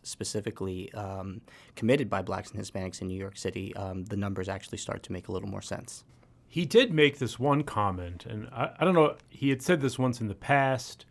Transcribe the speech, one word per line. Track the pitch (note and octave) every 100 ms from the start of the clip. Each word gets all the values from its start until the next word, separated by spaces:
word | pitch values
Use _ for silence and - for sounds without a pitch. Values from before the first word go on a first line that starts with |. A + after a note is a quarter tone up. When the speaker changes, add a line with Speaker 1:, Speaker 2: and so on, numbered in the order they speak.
Speaker 1:
specifically, | - - - G#2+ G#2 G#2 F#2+ F#2 F#2+
um, | - G2 F#2+ F#2+ F#2+ - - -
committed | - A2 C#3+ A2+
by | F#2+
blacks | F#2 F#2+ -
and | G#2
Hispanics | G2 - F#2 -
in | F#2+
New | F#2
York | G2 G2
City, | G#2 - G2
um, | - G2 F#2
the | F#2 G2+
numbers | G2+ F#2+ F#2
actually | F#2+ - G2
start | - -
to | -
make | F#2 F2
a |
little | F#2 G#2
more | G2
sense. | - G2 - - - - _ _ _
Speaker 2:
He | D#3+ F3
did | A3 B3+
make | D#3 D3 C3+
this | A#2+ -
one | C3+ C#3
comment, | D3 - G#2 F2+ F2 F2
and | - G#2+ A#2
I, | B2 C#3 -
I |
don't | E3
know, | F3 D3+ - -
he | - C#3
had | C3
said | - F3
this | C3+ B2+
once | B2+ A#2+
in | A2
the | G2
past, | - C#3+ C3+ C3 - - -